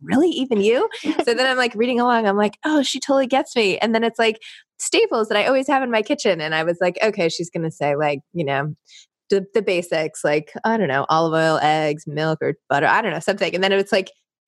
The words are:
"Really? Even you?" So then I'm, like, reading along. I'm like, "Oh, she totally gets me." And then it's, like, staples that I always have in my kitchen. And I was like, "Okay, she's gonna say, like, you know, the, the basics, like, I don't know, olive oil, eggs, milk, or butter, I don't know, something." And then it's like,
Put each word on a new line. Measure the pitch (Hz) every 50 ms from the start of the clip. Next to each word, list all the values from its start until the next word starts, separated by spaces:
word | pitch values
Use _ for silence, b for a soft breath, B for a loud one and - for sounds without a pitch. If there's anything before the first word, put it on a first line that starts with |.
| 139
"Really? | 156 185 262 339 349
Even | 254 233 262 262 240 202
you?" | 196 214 233 277 427 453 466 B B 285 311 B 294
So | 240 233
then | 233 262
I'm, | 262 254
like, | 254 247 240 -
reading | 208 240 247 247 233
along. | 240 247 240 226 220
I'm | 196 196
like, | 208 208 202 - - -
"Oh, | 311 302 294 262
she | - - 262
totally | - - 269 269 269
gets | 247 269 262 277 - -
me." | 247 214 190 170 -
And | - 233 226
then | 226 233
it's, | 233 - -
like, | 233 220 220 - B B B B B B _ -
staples | - - - 359 453 415 277 233 214 220
that | 208 208
I | -
always | - 269 262 262 294
have | 277 269 269
in | 247
my | 226 220 214
kitchen. | - 294 294 - 220 180 160
And | 151 156 160
I | 160 160
was | 170 170 175
like, | 190 175 175 - -
"Okay, | 220 202 202 170 165
she's | - - 170 -
gonna | - 175 165 160 -
say, | - 143 147 143
like, | 143 151 147 147 143 - _ -
you | 170 156
know, | 135 139 139 143 151 151 - _ B B B B B B _ _ -
the, | 202 196 190 196 -
the | 226 202
basics, | 214 185 175 175 - 175 160 156 156 - - -
like, | 151 147 156 151 - - - -
I | 220 226
don't | 220 190 139
know, | 131 139 - -
olive | 156 160 165 165 160
oil, | 160 160 160 156 - 143
eggs, | 151 156 156 156 151 151 156 -
milk, | 160 143 151 156 160 156 - 135
or | 139 156 - _ -
butter, | 143 143 147
I | - 160 208 233
don't | 196 151
know, | 165
something." | - - 196 190 196 165 170
And | 180 190
then | 190 196
it's | 196 196 - -
like, | 190 185 - - _ _ _ _ _ _